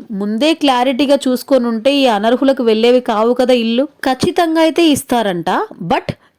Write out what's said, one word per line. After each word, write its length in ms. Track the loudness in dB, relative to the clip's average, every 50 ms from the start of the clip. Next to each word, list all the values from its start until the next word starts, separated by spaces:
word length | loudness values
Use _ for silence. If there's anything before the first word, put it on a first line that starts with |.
| -8 -10
ముందే 440 | -8 -8 -6 -4 -4 -2 0 0 0
క్లారిటీగా 640 | 0 0 0 0 2 0 0 0 0 0 2 2 0 0 0
చూసుకొని 380 | -2 -2 -2 0 0 0 0
ఉంటే 280 | 0 -4 -2 -2 0 0
ఈ 120 | 2 2
అనర్హులకు 560 | 2 2 0 0 0 0 2 2 0 0 0 2
వెళ్ళేవి 380 | 0 2 2 4 4 2 2
కావు 340 | 2 0 -2 0 0 0 0
కదా 200 | 0 2 2 2
ఇల్లు. 300 | 2 0 0 0 -2 -2
ఖచ్చితంగా 760 | -4 _ _ -4 -4 -4 -2 -2 -2 0 0 0 0 2 2
అయితే 260 | 2 2 2 2 2
ఇస్తారంట, 640 | 2 2 0 -2 -2 -2 -2 0 -2 -2 -4 -4 -2 -2 -2 -4 -6 -10 -10 -6
but 300 | -4 -4 -4 -4 -6 -12 _ _ _ _